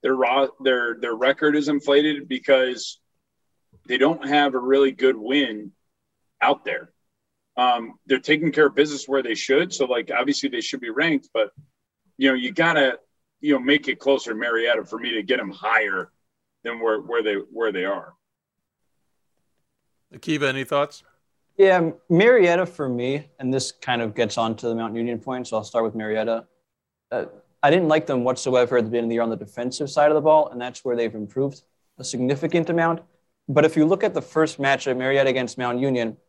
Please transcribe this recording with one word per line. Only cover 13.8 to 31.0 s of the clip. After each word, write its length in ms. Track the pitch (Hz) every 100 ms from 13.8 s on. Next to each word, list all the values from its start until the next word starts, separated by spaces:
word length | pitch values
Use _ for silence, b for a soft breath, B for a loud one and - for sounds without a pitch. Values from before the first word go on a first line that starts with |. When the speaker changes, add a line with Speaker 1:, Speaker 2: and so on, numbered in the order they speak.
| 139
Speaker 1:
it 120 | -
closer 320 | 135 135 120
to 40 | 110
Marietta 480 | 117 113 117 113
for 140 | 98 113
me 160 | 120
to 80 | 113
get 180 | 98 123
'em 120 | 101
higher 600 | 95 95 107 107 95 90 _ _ _ _ _
than 160 | 117 117
where, 200 | 113 107
where 220 | 95 117
they, 140 | 107 101
where 360 | - 110 113
they 140 | 95 95
are. 300 | 98 - _ _ _ _ _ _ _ _ _ _ _ _ _ _ _ _ _ _ _ _
Speaker 2:
Akiva, 380 | 107 - 151 139
any 140 | 131
thoughts? 400 | 131 143 143 - _ _ _ _ _ -
Speaker 3:
Yeah, 360 | 196 185 165 - _
Marietta 560 | 170 220 247 175 170 180
for 240 | - 139
me, 400 | 120 123 143 151 _
and 160 | 131
this 180 | 131 127
kind 300 | - - 120
of 140 | 113 107
gets 240 | 117 -
on 160 | 113 110
to 120 | 123
the 60 |
Mount 220 | 113 113 113
Union 240 | 117 117
point, 260 | 113 127 120
so 100 | 110
I'll 80 |
start 220 | 107 120 113
with 80 |
Marietta. 540 | 110 107 110 110 113 - _ _ _ _ _ _
Uh, 140 | 120 - - _ _
I 80 | 143
didn't 200 | 170 170
like 180 | 156 -
them 160 | 131
whatsoever 540 | 120 123 - 127 120 127
at 80 | 110
the 40 |
beginning 160 | 120 117
of 40 |
the 40 | 117
year 60 |
on 80 | 117
the 60 | 110
defensive 520 | 101 - 123 127 143
side 220 | 151 151
of 60 | 151
the 60 |
ball, 280 | 151 156 151
and 100 | 123
that's 240 | 123 123
where 120 | 135
they've 180 | 120